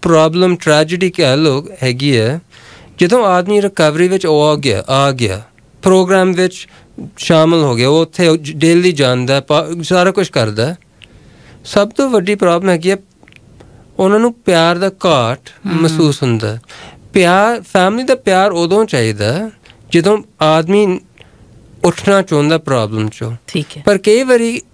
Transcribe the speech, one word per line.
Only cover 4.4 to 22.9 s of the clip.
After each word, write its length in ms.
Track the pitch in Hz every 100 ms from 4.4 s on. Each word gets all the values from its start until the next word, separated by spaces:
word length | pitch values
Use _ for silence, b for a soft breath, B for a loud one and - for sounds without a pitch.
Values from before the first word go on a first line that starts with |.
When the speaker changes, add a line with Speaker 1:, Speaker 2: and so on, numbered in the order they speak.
Speaker 1:
ਆ 100 | 151
ਗਿਆ, 300 | 151 139 98 -
ਆ 240 | 135 139
ਗਿਆ, 300 | 131 113 95 110 _ _ _
ਪ੍ਰੋਗਰਾਮ 500 | 190 190 180 190 185
ਵਿੱਚ 360 | 175 185 - - b b - - -
ਸ਼ਾਮਲ 440 | - 165 160 170
ਹੋ 140 | 147 117
ਗਿਆ, 120 | 123
ਉਹ 140 | 156
ਉੱਥੇ 340 | 165 - 175 160
ਜ-, 160 | 147 156
ਡੇਲੀ 360 | 160 170 180
ਜਾਂਦਾ, 480 | 156 135 127 123 139
ਪਾ-, 420 | 135 151 165 170
ਸਾਰਾ 280 | 156 180 180
ਕੁਛ 200 | 190 185
ਕਰਦਾ। 440 | - 113 104 123 175 _ b b b b b b b
ਸਭ 240 | - - 208
ਤੋਂ 220 | - 277
ਵੱਡੀ 240 | 233 185
ਪ੍ਰੋਬਲਮ 360 | 208 180 170 190
ਹੈਗੀ 200 | 175 170
ਹੈ 60 | 196 _ _ - - _ - b b b -
ਉਹਨਾਂ 200 | 190 208
ਨੂੰ 140 | 233
ਪਿਆਰ 460 | 233 - 175 165 175
ਦਾ 120 | 190 190 185
ਘਾਟ 320 | 151 113 127 - - 196
Speaker 2:
ਹਮ। 140 | 165
Speaker 1:
ਮਹਿਸੂਸ 420 | 160 160 156 139
ਹੁੰਦਾ। 360 | 131 113 107 110 _ B B B -
ਪਿਆਰ, 480 | - 175 185 208 233
ਫੈਮਿਲੀ 440 | 190 190 185 220
ਦਾ 100 | 254
ਪਿਆਰ 380 | 254 233 185 196
ਉਦੋਂ 320 | 175 170 196
ਚਾਹੀਦਾ 680 | 220 143 110 104 104 147 220 - b b -
ਜਦੋਂ 280 | 170 165 214 - _
ਆਦਮੀ 580 | 156 160 160 202 208 185 _ _ b b b - - -
ਉੱਠਣਾ 380 | 175 - - 196
ਚਾਹੁੰਦਾ 360 | 190 151 147 160
ਪ੍ਰੋਬਲਮ 500 | 156 131 107